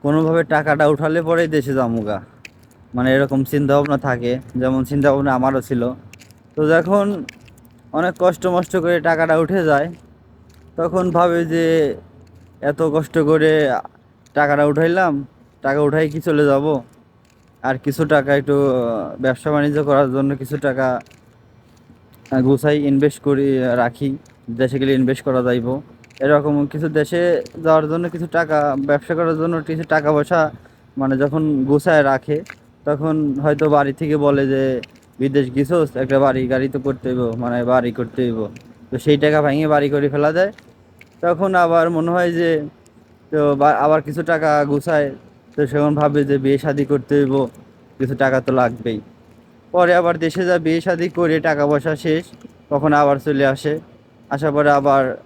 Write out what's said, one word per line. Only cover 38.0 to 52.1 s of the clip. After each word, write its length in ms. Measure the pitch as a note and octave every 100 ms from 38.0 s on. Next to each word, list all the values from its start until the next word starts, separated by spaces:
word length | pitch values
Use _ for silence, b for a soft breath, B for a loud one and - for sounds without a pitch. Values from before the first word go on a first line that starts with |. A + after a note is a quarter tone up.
| A#2 -
হইব।" 260 | B2 A2+ G#2 - - - -
তো 80 | B2
সেই 180 | D3+ C#3+
টাকা 260 | D3+ D3+
ভেঙে 260 | D3 C#3+ D#3
বাড়ি 220 | D3 C#3+
করে 180 | C#3+ C#3+
ফেলা 240 | D3 D3
যায়। 200 | D#3+ G3 - - _ _ _ - _
তখন 340 | F3 E3 F#3+
আবার 360 | F#3 E3+ E3 E3
মনে 200 | E3 E3
হয় 220 | F3 F3
যে, 360 | E3+ E3+ D#3 D3 _ _ _ _ _ _
তো 260 | D3+ D3 C#3
বা-, 200 | C#3+ A#2
আবার 260 | D3 D#3
কিছু 200 | D3+ D3
টাকা 420 | E3 D#3+ D#3 D3
গুছায়, 460 | D3 C#3+ E3+ D#3 C#3+ C3+ - _ _ -
তো 100 | C#3
সেখন 280 | D3 D3+
ভাবে 300 | D3 D3 D3
যে 140 | C#3 C#3
বিয়ে 200 | C3+ C#3
শাদী 260 | D3+ C#3
করতে 300 | C#3 C#3+ A#2+
হইব, 320 | C#3+ C3+ C#3 B2+ - - _ _ -
কিছু 160 | C3
টাকা 260 | C3+ C3+ C3
তো 120 | B2
লাগবেই। 480 | C3 B2 A#2+ A#2+ G#2+ - - _ - _ _ _
পরে 220 | F3+ F3
আবার 240 | F3+ E3+ E3+
দেশে 280 | D#3+ F3+ F3+
যা 120 | F3
বিয়ে 220 | D#3 E3
শাদী 280 | F#3+ E3+ F3
করে 320 | E3+ E3+ D#3+
টাকা 260 | E3 D3 D3
পয়সা 300 | D3 D#3+ D#3
শেষ, 280 | D3+